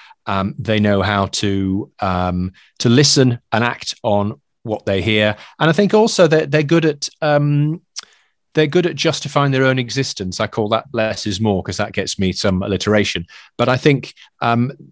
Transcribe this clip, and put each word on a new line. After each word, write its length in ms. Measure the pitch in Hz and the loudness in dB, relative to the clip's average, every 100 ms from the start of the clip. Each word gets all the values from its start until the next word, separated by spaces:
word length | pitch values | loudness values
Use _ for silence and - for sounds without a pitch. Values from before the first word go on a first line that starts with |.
| - _ - | -20 _ -6
Um, 280 | 98 98 - | -4 -4 -6
they 200 | - 107 | -2 0
know 220 | 104 98 | 2 2
how 260 | 95 101 98 | 0 0 -2
to, 640 | - 104 98 95 95 - - | -2 -2 -2 -2 -4 -6 -6
um, 520 | 98 90 90 90 92 - _ - | -4 -2 -2 -2 -6 -10 _ -2
to 100 | 120 | 2
listen 500 | 120 147 143 127 120 - | 4 4 4 2 0 -4
and 120 | 110 | -2
act 320 | 120 - - - | -2 -4 -12 -6
on 360 | 117 101 101 - _ _ | -2 0 -2 -6 _ _
what 220 | 113 107 - | -8 -6 -2
they 160 | 95 | -2
hear. 340 | 92 107 107 104 - - | 0 2 2 -2 -10 0
And 120 | 156 | 2
I 20 | |
think 220 | 160 202 214 | 2 2 2
also 320 | 220 - 165 | 2 4 4
that 240 | 156 151 | 4 2
they're 100 | 156 | 0
good 240 | 147 165 160 | 2 2 2
at, 240 | 147 - - | -2 -8 -4
um, 640 | 156 147 147 147 147 165 _ - - _ _ _ _ | 0 2 2 0 0 -4 _ -18 -18 _ _ _ _
they're 140 | - 151 | 0 2
good 180 | 175 175 | 2 0
at 100 | 139 | -2
justifying 560 | 160 - - 147 139 | -2 -2 -2 0 2
their 140 | 131 131 | 2 2
own 140 | 131 | 0
existence. 600 | 120 123 131 - 92 90 | -2 -4 -4 -6 -8 -4
I 60 | 107 | -4
call 240 | - 104 | -2 -2
that 160 | 110 - | -2 -2
less 320 | 117 110 - 110 | -4 -4 -4 -6
is 160 | 98 | -2
more, 220 | 110 95 | 0 0
'cause 140 | - 92 | -2 -6
that 160 | 104 | -6
gets 260 | - 95 - | -4 -6 -2
me 120 | 92 | -2
some 300 | 90 104 92 | 0 -2 -2
alliteration. 640 | 101 95 - 107 101 90 82 - - - | -2 -2 0 0 0 -4 -10 -18 -14 -4
But 120 | 123 | -2
I 80 | 127 | 2
think, 360 | 156 135 - - - - | 2 2 -2 -20 -20 -4
um, 320 | 117 120 123 - - | 0 0 -2 -6 -20